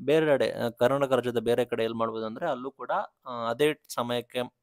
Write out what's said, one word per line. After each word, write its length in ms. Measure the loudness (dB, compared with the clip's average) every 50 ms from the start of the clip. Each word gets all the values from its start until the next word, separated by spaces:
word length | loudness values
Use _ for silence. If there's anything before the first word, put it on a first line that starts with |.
ಬೇರೆಡೆ, 640 | 0 2 2 4 4 4 4 4 2 0 -2 -2 -4
ಆ, 40 | -4
ಕರ್ನಾಟಕ 420 | 0 2 2 4 4 4 2 2
ರಾಜ್ಯದ 260 | 2 2 2 0 -2
ಬೇರೆ 280 | 0 2 2 2 2 2
ಕಡೆ 180 | 0 0 -2 -2
ಎಲ್ಲಿ 140 | 0 0
ಮಾಡ್ಬೋದು 280 | -2 -2 -2 -2 -4 -6
ಅಂದ್ರೆ 240 | -6 -6 -4 -4 -4
ಅಲ್ಲೂ 220 | -4 -4 -6 -10
ಕೂಡ, 200 | -10 -10 -6 -4 -2 -2 -4 -6 _ _ -12
ಆ, 240 | -10 -8 -4 -2 -2
ಅದೇ 320 | 0 2 2 2 0 -2 _
ಸಮಯಕ್ಕೆ 720 | -10 -4 -4 -2 -2 -2 -4 -4 _ -4 -6 -6 -6 _ _